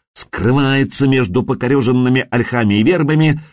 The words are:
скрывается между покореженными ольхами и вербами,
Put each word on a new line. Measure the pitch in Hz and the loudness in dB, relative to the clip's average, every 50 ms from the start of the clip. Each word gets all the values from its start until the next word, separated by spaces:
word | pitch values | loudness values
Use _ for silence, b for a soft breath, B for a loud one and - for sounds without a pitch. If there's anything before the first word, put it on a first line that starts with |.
| _ _ - | _ _ -12
скрывается | - - - - - 95 117 131 143 139 135 135 135 135 - - - 139 | -12 -12 -10 -6 -2 0 0 2 2 2 2 0 0 0 -2 -2 0 0
между | 135 135 131 123 90 120 127 - | 2 2 0 0 0 -2 -2 -2
покореженными | - - - 123 120 143 139 113 123 127 127 127 123 127 131 - - | -2 -4 -4 -2 0 0 0 2 0 0 0 2 0 0 0 -2 -2
ольхами | 120 123 113 - 123 120 113 104 101 | -2 -4 -2 -2 -2 -2 0 2 2
и | 104 110 | 2 2
вербами, | 147 185 165 151 143 156 151 156 156 147 156 B B | 2 2 0 0 0 0 2 2 2 0 -2 B B